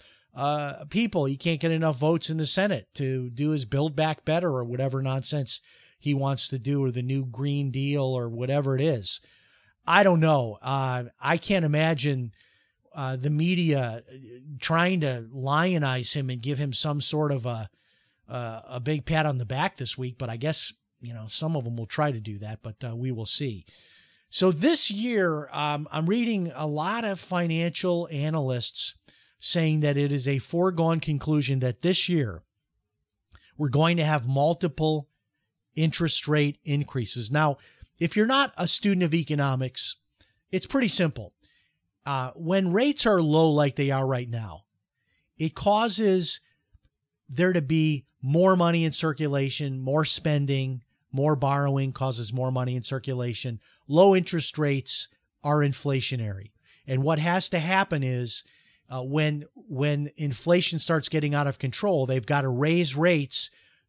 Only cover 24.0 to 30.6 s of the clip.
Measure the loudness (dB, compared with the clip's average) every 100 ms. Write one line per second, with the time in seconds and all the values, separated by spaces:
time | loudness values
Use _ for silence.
24 | _ _ _ 0 2 4 4 4 2 0
25 | -2 2 2 0 -6 -4 -2 -2 -4 -2
26 | 0 0 0 0 -2 -4 -4 -2 -2 -2
27 | -4 -6 -4 -2 0 0 -2 -2 0 0
28 | -2 -4 -2 -2 -2 -2 -4 -6 -8 -8
29 | _ -20 _ _ -2 2 2 2 2 2
30 | 2 0 0 -2 -2 0